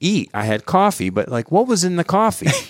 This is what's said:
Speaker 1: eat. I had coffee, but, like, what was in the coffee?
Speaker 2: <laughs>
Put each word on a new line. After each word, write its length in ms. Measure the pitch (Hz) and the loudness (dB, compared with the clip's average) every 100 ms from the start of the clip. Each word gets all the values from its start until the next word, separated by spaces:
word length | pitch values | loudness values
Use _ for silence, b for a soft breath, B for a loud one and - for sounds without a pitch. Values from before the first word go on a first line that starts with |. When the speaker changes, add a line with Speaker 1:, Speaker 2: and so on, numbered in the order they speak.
Speaker 1:
eat. 260 | 175 202 - | 0 0 -2
I 100 | 104 | -4
had 220 | 107 107 - | -2 -2 0
coffee, 440 | 185 202 - 92 | 2 2 0 -2
but, 180 | 95 - | -2 -2
like, 220 | 120 117 | -4 0
what 160 | 175 254 | 0 2
was 160 | 214 | 0
in 120 | 180 175 | 0 -2
the 80 | |
coffee? 440 | 165 190 220 - - | 0 2 0 0 -2
Speaker 2:
<laughs> 80 | 539 | -2